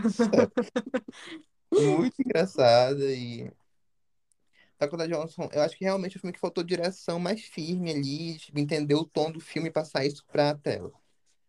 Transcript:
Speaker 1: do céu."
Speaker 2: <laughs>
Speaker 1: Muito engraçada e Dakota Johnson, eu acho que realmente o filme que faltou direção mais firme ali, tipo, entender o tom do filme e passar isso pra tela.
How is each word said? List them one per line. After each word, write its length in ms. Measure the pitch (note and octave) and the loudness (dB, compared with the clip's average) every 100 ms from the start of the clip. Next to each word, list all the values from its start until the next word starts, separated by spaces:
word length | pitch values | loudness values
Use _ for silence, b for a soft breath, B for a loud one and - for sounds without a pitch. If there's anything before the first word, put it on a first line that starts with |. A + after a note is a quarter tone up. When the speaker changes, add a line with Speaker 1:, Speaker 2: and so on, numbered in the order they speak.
Speaker 1:
do 80 | A3+ | 0
céu." 180 | - A3+ | 2 2
Speaker 2:
<laughs> 1160 | A3+ A#3+ - - B3+ - - - - - D#4+ - _ _ F#4+ | 4 4 0 -2 -4 -4 -6 -8 -16 -18 -18 -20 _ _ 2
Speaker 1:
Muito 460 | G#4+ F4+ B3+ - | 4 4 2 0
engraçada 840 | B3 F3+ F#3+ - B2 A#2 B2+ C#3+ C#3 | 0 2 0 4 8 8 6 2 -2
e 380 | C3 A#2+ A#2 B2 - _ _ _ _ _ _ _ _ _ b b _ | -2 -6 -10 -12 -14 _ _ _ _ _ _ _ _ _ b b _
Dakota 280 | D3 E3+ E3 | -4 -2 -4
Johnson, 400 | E3 E3 - D#3 | -4 -4 -8 -6
eu 100 | D3 | 0
acho 140 | D#3 - | -2 0
que 80 | |
realmente 320 | F#3+ G3 F#3 F#3+ | -2 -2 -4 -8
o 40 | |
filme 120 | F3+ | -10
que 60 | F3 | -6
faltou 220 | F3+ F3+ | -4 -4
direção 540 | E3+ F3 F3 F#3+ - E3+ | -2 -2 -2 -4 -6 -4
mais 240 | F3+ A3 | -2 -4
firme 480 | - - D#3+ F#3 E3+ | -6 -10 -4 -4 -2
ali, 480 | D3+ C#3 D3 E3 D#3+ | -2 -2 -4 -6 -10
tipo, 200 | - C#3+ | -8 -4
entender 360 | D3 D#3 D3 | -2 0 2
o 100 | D3 | 2
tom 260 | D3+ - D#3 | 2 -2 -2
do 80 | D#3+ | -4
filme 280 | - D#3+ E3 | -8 -6 -2
e 40 | |
passar 340 | D#3+ D#3 D3 C#3 | -4 -2 -2 -2
isso 180 | D3 _ | -4 _
pra 280 | D3+ D3 D3 | 2 2 2
tela. 360 | D3 G2+ F2+ - _ _ _ _ | -2 -4 -6 -14 _ _ _ _